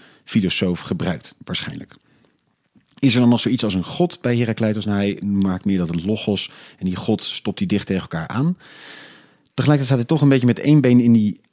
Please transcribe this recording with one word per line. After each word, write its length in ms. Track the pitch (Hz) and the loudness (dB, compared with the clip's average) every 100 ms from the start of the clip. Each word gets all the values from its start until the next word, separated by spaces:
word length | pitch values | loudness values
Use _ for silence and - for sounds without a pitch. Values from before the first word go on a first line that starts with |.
| - _ | -20 _
filosoof 560 | - 113 92 - 95 87 | -4 -2 0 0 -2 -2
gebruikt, 540 | - 90 92 82 - - | -6 -6 -4 -6 -10 -18
waarschijnlijk. 500 | - 87 - - - - _ _ _ _ _ _ _ _ _ _ | -12 -10 -10 -12 -16 -20 _ _ _ _ _ _ _ _ _ _
Is 160 | 135 | 0
er 60 | 117 | 4
dan 80 | 120 | 4
nog 120 | 120 | 4
zoiets 240 | - 120 | 2 0
als 100 | 107 | 0
een 100 | 92 | -2
god 360 | 87 - 175 - | -4 -2 -2 -2
bij 160 | 123 120 | -2 -2
Herakleitos? 480 | 117 110 110 107 | -2 0 -2 -2
Nou, 120 | 107 101 | -2 -2
hij 240 | 101 98 | -2 -4
maakt 420 | 98 101 98 92 | -2 0 0 0
meer 140 | 101 95 | 0 0
dat 100 | 85 | 0
het 160 | 85 | -4
logos 460 | 90 107 - 98 - - - - | -4 -4 -2 -4 -4 -14 -20 -10
en 80 | 92 | -6
die 100 | 90 | -6
god 260 | - 104 | -2 -4
stopt 360 | - - - 98 | -4 -8 -8 -6
die 80 | 92 | -2
dicht 200 | 101 - | -2 -2
tegen 160 | 95 | -6
elkaar 260 | - 80 78 | -6 -8 -8
aan. 280 | 117 156 180 - - - - - - _ _ _ | -4 -2 -4 -10 -20 -20 -20 -20 -20 _ _ _
Tegelijkertijd 300 | - 127 151 | -4 2 2
staat 140 | 127 131 | 2 0
hij 80 | 117 | 0
toch 140 | 160 | 2
een 80 | 143 | 4
beetje 180 | 135 123 | 4 4
met 120 | 117 | 2
één 220 | - 151 | 4 4
been 200 | 131 123 | 6 4
in 120 | 120 | 6
die 280 | 117 104 - _ | 4 4 -2 _